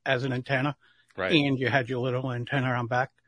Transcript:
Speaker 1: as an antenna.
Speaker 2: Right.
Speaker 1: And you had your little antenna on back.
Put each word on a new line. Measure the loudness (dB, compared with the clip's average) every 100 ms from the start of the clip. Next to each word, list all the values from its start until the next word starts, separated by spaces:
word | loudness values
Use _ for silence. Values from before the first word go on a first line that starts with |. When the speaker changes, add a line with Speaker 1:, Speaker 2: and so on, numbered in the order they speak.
| -2
Speaker 1:
as | -2
an | 0
antenna. | -4 -2 0 0 -4 _ _ _
Speaker 2:
Right. | -4 2
Speaker 1:
And | 4 4 0
you | 2
had | 0 0
your | -2
little | -2 -2 -2
antenna | -6 -2 -2 0
on | 0 0
back. | 0 -2 _